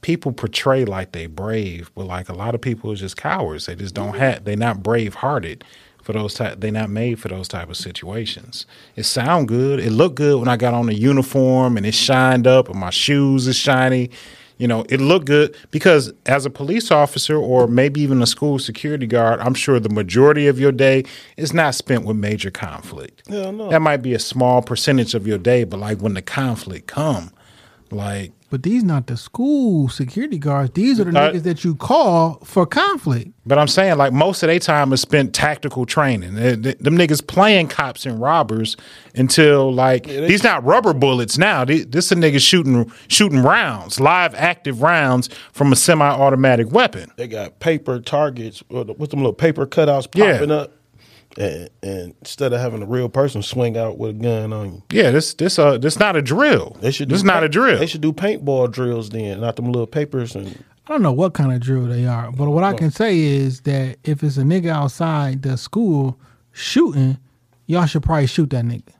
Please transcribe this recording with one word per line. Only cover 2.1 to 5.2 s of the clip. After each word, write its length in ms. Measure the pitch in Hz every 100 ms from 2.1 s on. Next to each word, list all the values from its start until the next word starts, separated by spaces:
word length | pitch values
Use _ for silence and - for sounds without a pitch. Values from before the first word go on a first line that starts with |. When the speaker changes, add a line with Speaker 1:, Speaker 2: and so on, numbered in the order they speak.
| 90 92
Speaker 1:
a 60 |
lot 200 | 90 107 117
of 60 |
people 300 | 131 113 110
is 80 | 104
just 160 | 95 -
cowards. 520 | 151 185 101 76 -
They 80 | 87
just 200 | 98 95
don't 200 | 101 131
have, 260 | 135 117
they 120 | 101 104
not 280 | 117 101
brave 320 | 98 120 107
hearted 480 | -